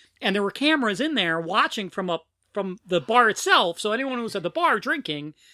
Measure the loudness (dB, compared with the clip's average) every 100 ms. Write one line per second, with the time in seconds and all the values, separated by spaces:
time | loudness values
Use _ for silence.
0 | _ _ -2 0 -2 0 0 2 0 0
1 | -2 0 0 0 0 0 0 -2 -8 -6
2 | -4 -4 -6 _ _ -8 -6 -8 -2 -2
3 | 4 4 4 2 2 4 4 0 -4 -2
4 | -2 -4 -6 -4 -4 0 2 2 0 -4
5 | -4 -8 -8 -14 _